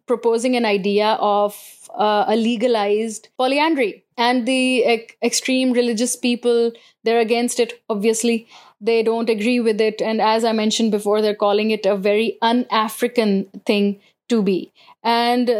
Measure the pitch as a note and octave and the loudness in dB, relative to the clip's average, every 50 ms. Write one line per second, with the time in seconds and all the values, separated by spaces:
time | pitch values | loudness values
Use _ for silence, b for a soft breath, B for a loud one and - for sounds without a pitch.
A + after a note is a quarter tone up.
0 | _ - B3 A3+ A#3+ A#3 A3+ A3+ A3 C4 B3+ A#3+ A#3 G#3+ G3+ G3+ F3+ G3+ G3+ G#3 | _ -4 -4 -2 0 0 0 0 0 0 0 2 2 2 0 0 0 0 2 2
1 | G#3 G#3+ A3+ - - G#3 G3+ G#3 G#3 G#3 - - - - - - - - - - | 2 2 2 2 2 2 2 2 0 0 -2 -6 -18 -20 -20 -20 -20 -10 -4 -2
2 | G3+ G#3+ G#3 G#3 - - A3 A#3 A3 A#3 A#3+ G#3+ A#3 B3+ A#3 G#3+ G3+ G#3 G#3 G#3+ | 0 2 2 2 2 2 0 0 0 0 0 0 0 0 0 0 0 0 0 -2
3 | A3+ A3+ G#3 - - - _ - B3+ C4 C4+ C#4+ D4+ E4 E4 C#4 B3 A3 A#3+ - | -2 -4 -8 -12 -16 -14 _ -4 -2 0 0 2 2 2 0 0 -2 -2 -4 -8
4 | _ _ _ - A#3 A#3+ B3+ B3+ A3+ A#3+ C4 C4 B3+ B3+ B3+ A#3 A#3 A#3 A#3 A3 | _ _ _ -2 0 0 2 0 0 0 0 0 0 0 2 2 2 2 0 0
5 | A3+ - - _ - A#3+ A#3 - - - B3+ C4 C4 B3+ A#3+ B3 B3 A#3+ A#3 G#3 | -2 -8 -10 _ -4 -4 -4 -4 -2 -2 0 0 0 0 2 0 0 0 0 -2
6 | B3 A#3+ - - - B3 A#3+ A#3 - A#3+ A#3 A#3 A#3 A#3 A#3 B B B B B | -2 -4 -4 -2 -2 -2 -2 0 0 0 0 2 0 -2 -4 B B B B B
7 | - A3 A3+ A#3 A#3 G#3+ A#3 A#3 A#3+ A#3 - - A#3 A#3 - - _ - A3+ G3+ | -2 0 0 2 2 2 0 0 0 -2 0 -2 -2 -2 -4 -8 _ -6 -4 -2
8 | G3 A3+ A3 A3 - A#3 A#3 A3 A3+ B B B B B B B G#3 A3+ A#3 A3+ | 0 0 0 0 0 0 0 0 -2 B B B B B B B -4 0 0 0
9 | A3 A3+ A3+ A#3 A#3 A3 A3 G#3 G#3 A#3+ B3 B3 A3+ A3+ G#3+ G3+ A3 A3 G#3+ - | 2 0 0 -2 0 -2 -2 0 0 0 0 0 0 0 0 0 0 -2 -2 -2
10 | E3+ A3 A3 A3 G3 G#3+ A3 A3+ A3+ A3+ A3 G#3+ G#3+ A3 G#3+ - A3+ A3 G3+ G#3 | -4 -2 -2 0 2 2 2 2 0 0 0 0 0 0 0 0 0 0 0 0
11 | G3+ G3+ G#3 G#3+ G#3+ G#3+ G3+ - G#3+ G3+ G3+ G#3 G#3+ A3 A3 G#3+ G#3+ F#3+ G#3 G3 | 0 0 0 2 2 0 0 0 0 0 2 2 0 0 -2 -2 0 0 0 0
12 | F#3+ G#3 G#3 G#3+ A3+ A#3 - - A#3 A#3 A#3+ B3 B3 - - A3+ G#3+ A3 - - | 0 0 0 2 0 -2 -2 -2 0 0 0 0 0 0 0 -2 -2 -2 -4 -4
13 | B3 A#3+ A#3+ A#3+ A3 G#3 G3 G3 F#3+ - - - - - G#3+ G3+ G3+ G3+ G3 - | -4 -4 0 0 0 2 2 0 -2 -4 -10 -8 -4 -2 0 0 0 0 -2 -4
14 | b b b b _ - A#3+ A3+ G3 G3+ F#3 F3 - - B B B B B B | b b b b _ -2 -2 0 2 0 0 -2 -4 -8 B B B B B B
15 | - A3+ A#3 A#3 A#3 A#3+ A#3+ B3 B3 A3+ A#3 G#3+ | -2 -2 0 0 2 0 0 0 0 0 0 -2